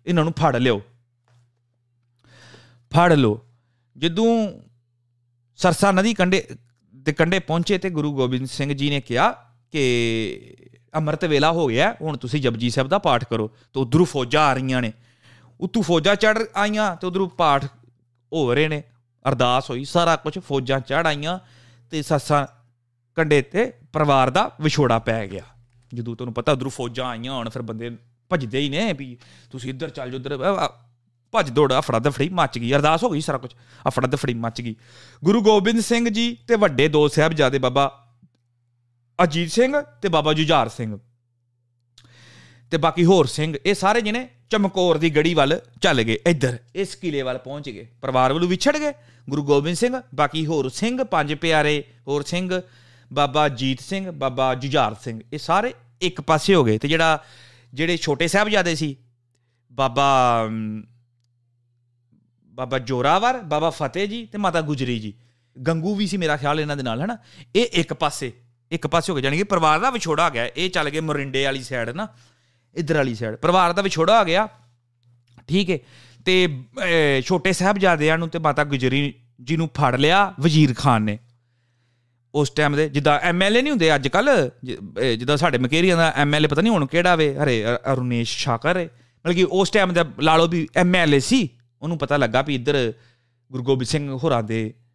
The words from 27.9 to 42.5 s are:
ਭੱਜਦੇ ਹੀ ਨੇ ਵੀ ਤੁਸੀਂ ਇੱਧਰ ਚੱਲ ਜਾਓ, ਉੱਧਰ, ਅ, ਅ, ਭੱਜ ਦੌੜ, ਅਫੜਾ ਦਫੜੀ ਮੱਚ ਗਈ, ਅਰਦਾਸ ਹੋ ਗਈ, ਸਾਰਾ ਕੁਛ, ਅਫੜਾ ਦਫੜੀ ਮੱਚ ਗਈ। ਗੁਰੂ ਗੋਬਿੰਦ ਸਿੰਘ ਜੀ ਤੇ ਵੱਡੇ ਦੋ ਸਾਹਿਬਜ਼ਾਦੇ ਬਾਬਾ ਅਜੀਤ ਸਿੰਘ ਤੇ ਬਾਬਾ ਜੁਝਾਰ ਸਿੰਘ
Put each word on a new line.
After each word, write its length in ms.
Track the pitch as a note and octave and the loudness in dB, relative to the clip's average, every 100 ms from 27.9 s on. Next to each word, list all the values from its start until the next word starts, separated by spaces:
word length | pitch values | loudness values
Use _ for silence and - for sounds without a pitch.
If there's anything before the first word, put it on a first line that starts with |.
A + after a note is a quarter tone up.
| A#2 _ _ - | -12 _ _ -6
ਭੱਜਦੇ 320 | F3+ A#2+ C3 | -4 -4 -4
ਹੀ 80 | C#3+ | -4
ਨੇ 240 | D3 A3 | -2 -4
ਵੀ 240 | D3 C3+ A#2+ - - _ | -4 -10 -18 -20 -20 _
ਤੁਸੀਂ 200 | C3 C3 | -14 -12
ਇੱਧਰ 200 | C3 C#3+ | -10 -10
ਚੱਲ 200 | - B2+ | -10 -12
ਜਾਓ, 100 | C3 | -10
ਉੱਧਰ, 160 | B2+ C#3 | -8 -4
ਅ, 300 | E3+ G3 D#3+ | -2 -2 -4
ਅ, 60 | - _ _ _ _ _ | -6 _ _ _ _ _
ਭੱਜ 180 | A3+ D3+ | -2 0
ਦੌੜ, 220 | B2 C#3+ C3 | 2 4 2
ਅਫੜਾ 200 | - A#2 | 2 0
ਦਫੜੀ 300 | C#3+ C3+ C#3+ | 0 -2 -4
ਮੱਚ 300 | F#3 C#3+ A#2+ | 0 -2 -2
ਗਈ, 140 | A#2 | 0
ਅਰਦਾਸ 320 | C#3+ D3+ D#3+ | 2 2 2
ਹੋ 60 | A#3+ | 0
ਗਈ, 100 | D3 | -2
ਸਾਰਾ 180 | - C3 | -4 -6
ਕੁਛ, 160 | B2+ - _ - - | -8 -20 _ -8 -4
ਅਫੜਾ 180 | - B2+ | -2 -2
ਦਫੜੀ 280 | C#3 C3 | -2 -4
ਮੱਚ 260 | A#2 A#2 A#2 | -4 -6 -6
ਗਈ। 160 | A#2+ A2 _ - - - | -10 -10 _ -20 -20 -2
ਗੁਰੂ 180 | D#3+ A3+ | 2 4
ਗੋਬਿੰਦ 380 | G#3 G#3 G3 A#3 | 6 4 4 0
ਸਿੰਘ 280 | - A#3 A#3 | 0 0 0
ਜੀ 280 | G#3+ A#3+ A#3 - | 0 -2 -4 -2
ਤੇ 80 | A3+ | 2
ਵੱਡੇ 320 | G3+ C3 D#3 | 2 2 2
ਦੋ 200 | D3+ D3 | 4 2
ਸਾਹਿਬਜ਼ਾਦੇ 500 | D#3 D#3 D#3 C3 C#3 | 2 0 2 0 2
ਬਾਬਾ 400 | C3 C3 C#3 - _ _ _ _ _ _ _ _ _ _ _ - | 0 0 0 -4 _ _ _ _ _ _ _ _ _ _ _ 0
ਅਜੀਤ 260 | F3 D#3+ E3 | 2 2 -2
ਸਿੰਘ 300 | A3+ C4 D4 C#4+ - | 2 2 2 -4 -6
ਤੇ 60 | G3 | 0
ਬਾਬਾ 240 | D#3+ D3+ | 0 2
ਜੁਝਾਰ 360 | D#3 D#3 D#3 - | 2 4 2 2
ਸਿੰਘ 300 | - A2 G2+ _ _ _ _ _ _ _ _ _ _ _ - - - - | -4 -8 -10 _ _ _ _ _ _ _ _ _ _ _ -20 -20 -20 -20